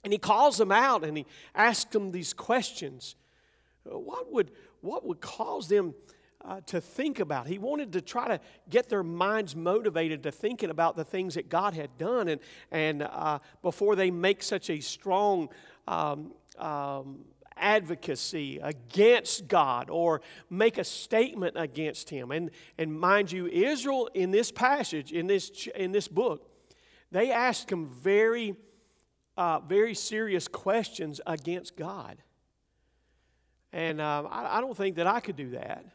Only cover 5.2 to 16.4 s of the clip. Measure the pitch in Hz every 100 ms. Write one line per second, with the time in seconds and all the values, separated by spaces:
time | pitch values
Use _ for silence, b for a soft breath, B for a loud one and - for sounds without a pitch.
5.2 | - - 226 - 170 202 180 143 b b
6.2 | b b - 190 - 180 - - 294 269
7.2 | 165 139 123 190 226 294 254 175 - 240
8.2 | 247 190 B B - 226 247 202 165 170
9.2 | 190 220 190 151 170 208 214 160 165 151
10.2 | 151 - 214 247 175 156 165 165 156 190
11.2 | 185 160 - 165 202 165 143 123 175 247
12.2 | 180 147 B B B 160 156 147 147 -
13.2 | 156 147 B B 180 - 202 196 185 175
14.2 | 185 196 - 196 - 156 135 - 196 190
15.2 | 208 190 147 B B B - 165 156 143
16.2 | 156 -